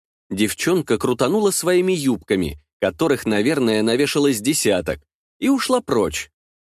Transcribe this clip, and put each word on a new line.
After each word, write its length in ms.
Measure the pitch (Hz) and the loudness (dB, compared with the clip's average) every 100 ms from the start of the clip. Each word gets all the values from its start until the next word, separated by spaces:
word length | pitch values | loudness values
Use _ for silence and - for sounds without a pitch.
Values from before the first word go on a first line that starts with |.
| _ _ - | _ _ -8
Девчонка 720 | 95 107 - 160 180 - 113 | -2 -2 -2 0 0 0 0
крутанула 520 | 123 120 131 208 202 | 0 0 0 2 0
своими 420 | 185 165 180 185 | 0 2 2 2
юбками, 680 | 180 135 110 - 98 80 71 _ _ | 0 0 -2 -2 -2 -2 -8 _ _
которых, 460 | 95 87 120 131 113 | -4 0 0 0 0
наверное, 560 | 104 117 151 120 107 | 0 0 0 2 2
навешалось 580 | 110 123 143 156 143 117 | 2 0 0 2 2 0
десяток, 600 | 117 156 113 92 82 67 _ _ _ _ | -2 0 0 0 -2 -8 _ _ _ _
и 100 | 247 | 0
ушла 320 | 269 - 254 | 0 0 -2
прочь. 500 | - 120 85 - - _ _ _ _ | 0 0 0 -4 -12 _ _ _ _